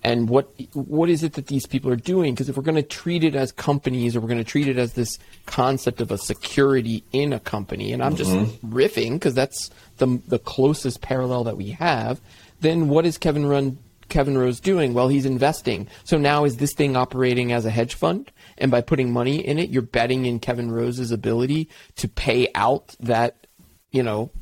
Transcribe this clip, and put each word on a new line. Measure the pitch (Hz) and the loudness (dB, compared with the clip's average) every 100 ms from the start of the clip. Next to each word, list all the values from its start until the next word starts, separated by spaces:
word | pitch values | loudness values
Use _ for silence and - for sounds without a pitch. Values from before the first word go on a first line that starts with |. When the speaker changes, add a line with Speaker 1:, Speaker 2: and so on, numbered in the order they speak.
Speaker 1:
And | - 120 113 | 0 0 2
what, | 127 - - 127 | 2 0 -10 -12
what | 147 135 147 170 | -10 -4 0 2
is | 170 | 2
it | 160 | 0
that | 143 139 | -6 -4
these | 139 | -6
people | - 135 135 | -2 -4 -2
are | 123 | -2
doing? | 113 185 160 | 0 0 0
'Cause | 123 135 | -2 -4
if | 135 | -2
we're | |
gonna | 147 160 | 0 0
treat | 143 - - 175 | -2 -6 -4 0
it | 160 139 | 2 2
as | 131 | -4
companies | - - 143 139 127 120 120 | -4 -2 0 0 0 0 -2
or | |
we're | 113 | -2
gonna | 120 | -2
treat | 110 143 143 | 0 0 0
it | 127 | 0
as | 120 | -2
this | - 117 - - - - | -2 -4 -6 -14 -20 -10
concept | - 127 135 - 117 | 0 2 2 -2 -2
of | 113 | -4
a | 101 | -4
security | - 110 - - 139 135 113 113 - | -4 -8 -4 2 4 4 0 -4 -4
in | 131 143 | -2 0
a | 123 | -2
company, | - 107 101 - 101 | -4 -6 -6 -6 -4
and | 123 | -2
I'm | 135 156 | -2 0
just | 95 | 0
Speaker 2:
Mm-hmm. | 92 110 - 113 113 | 2 0 -4 -6 2
Speaker 1:
riffing | 156 - 113 143 | 2 2 -2 0
'cause | 170 | 0
that's | 127 139 - - - - - | 0 0 -2 -12 -14 -20 -2
the, | 135 123 - | 0 0 -2
the | 120 | -4
closest | - - 135 151 135 - | -4 2 2 2 -4 -6
parallel | - 131 127 123 | -4 -2 0 -2
that | 117 107 | -2 -6
we | 101 | -8
have, | 170 170 135 113 127 - - - _ | -4 -2 0 -2 -6 -10 -20 -20 _
then | 156 170 156 | 0 2 4
what | 147 165 | 4 2
is | 156 | 0
Kevin | 170 147 143 | 0 0 2
Run, | 143 139 131 - _ - | 2 0 -4 -16 _ -4
Kevin | 143 139 135 | 0 2 2
Rose | 123 120 | 2 0
doing? | 185 190 143 | 0 2 2
Well, | 120 127 | 2 2
he's | 139 135 | 2 2
investing. | 127 135 156 - 101 104 - | 2 2 2 -4 -4 -6 -14
So | - 160 | -2 2
now | 143 147 | 4 4
is | 147 120 | 2 2
this | 143 | -4
thing | - 143 127 | 0 0 2
operating | 127 127 127 123 123 | 0 2 2 2 2
as | 120 | 0
a | 113 | 0
hedge | 110 120 | 0 -2
fund? | - 160 185 277 _ - - | 0 0 0 -6 _ -20 -2
And | 139 | 2
by | 120 | 2
putting | 120 143 127 | 2 0 2
money | 120 123 147 - | 0 0 0 -2
in | 147 | -2
it, | 175 | 0
you're | 127 | -2
betting | 117 120 120 131 127 | 0 0 0 0 0
in | 120 | -2
Kevin | - 120 120 | -4 -4 -2
Rose's | 113 120 123 120 | -2 -2 -4 -4
ability | 113 113 113 131 151 156 - - - | -2 0 0 0 0 -2 -10 -20 -8
to | 117 | -6
pay | - - 120 120 | -4 0 2 2
out | - 110 139 - - | 2 2 0 -4 -12
that, | 117 113 120 - _ _ - _ _ | -2 0 0 -4 _ _ -20 _ _
you | 135 | -2
know, | 120 104 117 - | 0 -2 -4 -8